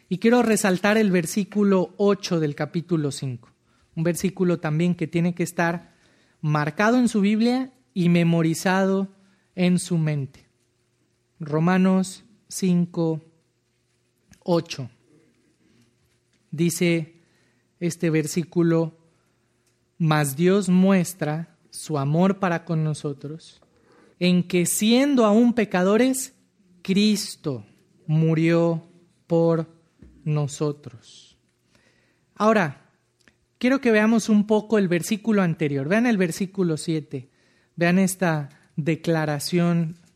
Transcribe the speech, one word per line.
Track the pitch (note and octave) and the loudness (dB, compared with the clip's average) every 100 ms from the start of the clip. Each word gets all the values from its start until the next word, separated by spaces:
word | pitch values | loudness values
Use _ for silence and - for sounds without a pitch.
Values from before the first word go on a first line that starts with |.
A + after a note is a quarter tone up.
| - | -10
Y | F3+ | 0
quiero | A3+ B3 | 2 4
resaltar | A3 G#3 G3 F3+ G#3 A3 | 2 2 0 0 2 2
el | G#3 | 2
versículo | F3+ E3 G#3+ F#3 G#3 G3+ F#3+ F3 - | 0 -2 -4 -2 0 2 2 0 0
ocho | G3+ G3+ - E3 | 0 0 -2 -2
del | D3+ | -2
capítulo | C#3+ D3 E3+ D#3 E3 C#3+ | -4 -6 -6 -2 -2 -2
cinco. | - C3+ A#2+ - _ _ _ _ | -6 -8 -10 -16 _ _ _ _
Un | E3 | -4
versículo | E3+ D#3+ F#3+ - F3+ E3+ | -4 -2 -4 -2 -2 -2
también | D#3 D#3 F3+ | -2 0 0
que | E3+ D#3 | -2 -4
tiene | E3+ F3 | -2 -2
que | E3+ | -2
estar | E3 - E3+ F3 - _ _ _ _ _ | -4 -2 -4 -4 -12 _ _ _ _ _
marcado | D3+ D3+ D3 D3+ G#3+ B3 | -2 0 0 0 2 4
en | A#3+ | 2
su | G#3+ | 2
Biblia | G3+ G#3+ A#3+ B3+ C4 _ _ | 2 2 0 0 -4 _ _
y | F#3+ F3 | -2 2
memorizado | E3+ E3+ E3+ E3 D#3+ F#3+ F#3+ F#3+ F#3+ F#3+ _ _ _ _ | 4 4 2 0 0 0 0 2 0 -4 _ _ _ _
en | F#3 F3+ F3+ | -2 0 0
su | - E3+ | 0 -2
mente. | D#3 D3 C3+ - _ _ _ _ _ _ _ _ _ - | -2 -4 -6 -14 _ _ _ _ _ _ _ _ _ -16
Romanos | D3+ D#3 E3+ F#3 F#3+ F#3+ F#3 - _ _ - | -4 0 2 2 4 2 0 -8 _ _ -16
cinco, | - F#3 F3 F3 F3 E3 D#3 - _ _ _ _ _ _ _ _ _ _ _ | -4 0 2 0 -2 -2 -4 -10 _ _ _ _ _ _ _ _ _ _ _
ocho. | - E3+ E3 - B2 _ _ _ _ _ _ _ _ _ _ _ _ _ _ _ _ | -2 -2 -2 -10 -14 _ _ _ _ _ _ _ _ _ _ _ _ _ _ _ _
Dice | D3 E3+ - F3 E3 D#3 _ _ _ _ _ _ - | -4 -2 0 0 0 -4 _ _ _ _ _ _ -8
este | F3 - E3 | -8 -4 -2
versículo, | D#3 D3+ F3+ D3 F3 E3+ E3 D#3+ - _ _ _ _ _ _ _ _ _ - | 0 -2 -4 -4 0 2 2 -2 -8 _ _ _ _ _ _ _ _ _ -2
"Mas | D#3+ D3+ C#3+ C3+ | 0 0 -2 0
Dios | F3+ G3+ F#3 | 2 2 2
muestra | F3+ F#3+ F#3+ D#3+ - D3+ D#3 E3 _ _ | 2 4 2 0 -6 -6 -6 -10 _ _
su | - - D3 | -16 -6 -4
amor | C#3 D#3+ F#3+ G3 | 0 2 2 0
para | F#3 E3 - | -2 -4 -4
con | D#3+ | -4
nosotros, | D#3 D3 D3 C#3 C#3+ D#3+ - - _ _ _ _ _ - | -4 -4 -8 -10 -12 -16 -20 -20 _ _ _ _ _ -2
en | F3+ F3+ | 0 2
que | F3 F3+ E3+ | 0 -2 -2
siendo | - G#3 A#3+ C#4+ B3+ | 0 2 2 2 2
aún | G#3+ G#3+ A#3+ | 4 4 4
pecadores, | A3+ G3+ F3+ F#3 A3 C4 C4 - _ _ _ _ _ | 2 -2 0 2 2 0 -2 -8 _ _ _ _ _
Cristo | - F#3+ G#3+ G#3 - - D3+ A#2+ - _ _ _ - | -2 2 2 0 -4 -10 -10 -10 -12 _ _ _ -2
murió | D#3 D#3+ D#3+ E3 E3+ E3+ E3 - _ _ _ - | 0 2 2 2 2 0 -2 -8 _ _ _ -2
por | E3 E3 E3 D#3+ _ _ _ - - | 0 2 0 -4 _ _ _ -20 -10
nosotros." | D#3 D3+ C#3 - D3+ D3 B2+ A#2 - - - _ _ _ _ _ _ _ _ _ _ | -4 -2 -4 -4 -6 -6 -14 -20 -20 -20 -20 _ _ _ _ _ _ _ _ _ _
Ahora, | - G#3+ G#3+ D#3 - _ _ _ _ _ _ _ - | -2 2 2 0 -6 _ _ _ _ _ _ _ -4
quiero | B3+ C4+ | 0 2
que | B3 | 2
veamos | G#3+ A3 A3+ A3+ | 4 4 2 2
un | G#3 G#3 | 2 4
poco | G#3+ G#3+ G#3+ | 0 2 0
el | F3+ | 2
versículo | F3 - G#3 A3+ G3+ | 0 -2 -4 0 0
anterior. | F3 D#3 D3 C#3 C#3+ | 0 0 -2 -2 0
Vean | G#3+ B3 | 0 2
el | G3+ | 0
versículo | F3 - F#3 G3 F3 D3+ | 0 -4 -6 -2 -2 -2
siete. | - D#3 C#3+ C3+ - _ _ _ _ | -4 -6 -6 -12 -14 _ _ _ _
Vean | - E3+ F#3 | -2 0 2
esta | F#3 - F3 D3+ C#3 _ _ - | 0 0 -2 -2 -6 _ _ -6
declaración | D3+ D#3 E3+ D#3+ D3+ C#3+ - F3 E3+ E3+ D#3+ - _ | -4 -2 -2 -2 -2 -4 -2 0 0 0 -2 -8 _